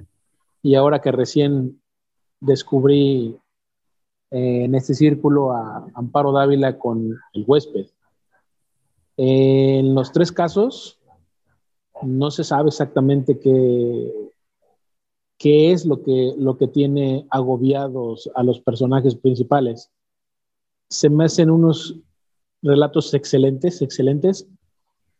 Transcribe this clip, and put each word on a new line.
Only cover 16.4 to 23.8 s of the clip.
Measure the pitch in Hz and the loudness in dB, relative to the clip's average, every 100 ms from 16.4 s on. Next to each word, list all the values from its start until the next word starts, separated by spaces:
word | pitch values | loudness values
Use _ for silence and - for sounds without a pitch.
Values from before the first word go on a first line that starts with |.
| 135 131 | -4 0
que | 127 | -2
tiene | 143 139 143 139 131 139 | 0 0 0 -2 -4 -4
agobiados | 135 127 127 131 139 139 127 120 113 - - | -4 -2 0 0 0 -4 -6 -8 -8 -10 -2
a | |
los | 123 120 | -2 0
personajes | - 117 127 135 127 117 | -4 -2 0 2 0 0
principales. | 131 123 123 147 123 113 - _ _ _ _ _ _ _ _ _ _ | -2 -2 0 0 0 -6 -14 _ _ _ _ _ _ _ _ _ _
Se | - 147 | -2 2
me | 147 160 | 2 2
hacen | 160 160 | 2 2
unos | 165 165 151 - - _ _ _ _ _ _ | 4 2 0 -6 -16 _ _ _ _ _ _
relatos | 147 143 147 156 - | 0 2 2 -2 -2
excelentes, | 143 143 139 135 135 180 175 | -6 -2 0 2 0 -4 -4